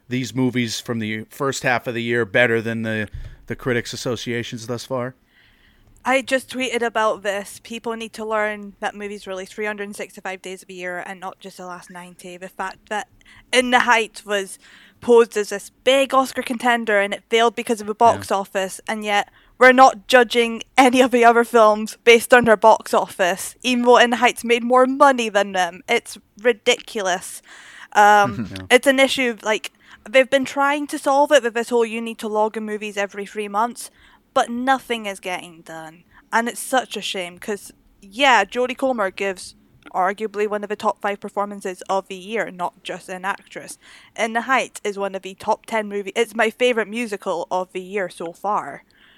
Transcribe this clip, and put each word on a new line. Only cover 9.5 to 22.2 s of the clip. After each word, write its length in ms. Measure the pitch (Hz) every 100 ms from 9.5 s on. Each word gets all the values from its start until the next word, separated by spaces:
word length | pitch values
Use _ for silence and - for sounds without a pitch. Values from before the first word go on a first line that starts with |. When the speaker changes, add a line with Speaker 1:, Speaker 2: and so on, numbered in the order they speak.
Speaker 2:
three 140 | - 208
hundred 280 | 208 202
sixty-five 480 | 202 196 - 190 190
days 220 | 185 185
of 60 | -
a 40 |
year 260 | 180 180 180 -
and 140 | 190
not 180 | 185 -
just 160 | 190 -
the 80 | 180
last 240 | 175 -
ninety. 480 | 180 180 175 180 180
The 100 | 185
fact 400 | - 190 - -
that 220 | 208 - _ _ - -
In 200 | 254 247
the 80 | 247
Heights 440 | 233 226 214 - 202
was 320 | 208 196 - - - _ _
posed 340 | - 233 233 208
as 140 | 202
this 220 | 202 - _
big 300 | 247 269 269
Oscar 280 | 269 262 -
contender 580 | 247 240 247 233 220 202
and 120 | 202
it 100 | 196 -
failed 260 | 226 233 233
because 240 | 226 214
of 60 | 208
the 60 | 208
box 340 | 233 202 -
Speaker 1:
Yeah. 80 | 196
Speaker 2:
office, 420 | 196 196 190 - -
and 160 | 214
yet 260 | 208 202 - _ _ -
we're 160 | 254
not 340 | 254 269 202 -
judging 560 | 254 240 240 233 226 - -
any 240 | 262 254
of 100 | 254
the 140 | 240 233
other 180 | 233
films 540 | 240 240 214 214 220 - 233
based 280 | 233